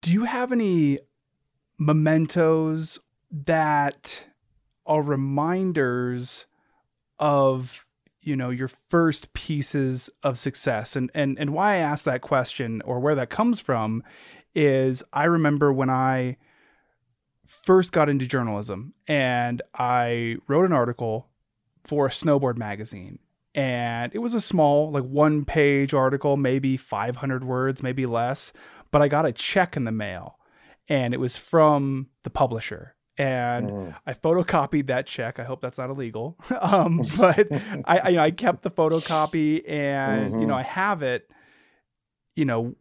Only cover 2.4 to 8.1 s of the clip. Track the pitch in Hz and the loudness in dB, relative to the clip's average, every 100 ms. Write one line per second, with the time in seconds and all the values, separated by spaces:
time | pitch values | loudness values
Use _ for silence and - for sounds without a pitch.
2.4 | 160 160 160 156 160 - _ _ _ 156 | 4 4 2 -2 -6 -12 _ _ _ -10
3.4 | 139 160 156 147 143 - - - - _ | -2 0 2 2 0 -4 -14 -16 -16 _
4.4 | _ _ _ _ - 151 143 139 135 139 | _ _ _ _ -2 0 2 0 0 0
5.4 | 151 185 190 160 131 123 123 123 123 - | 0 0 0 0 0 0 -2 -4 -6 -12
6.4 | - _ _ _ _ _ _ _ 151 143 | -16 _ _ _ _ _ _ _ 2 4
7.4 | 135 131 127 - - _ _ | 4 2 -4 -14 -20 _ _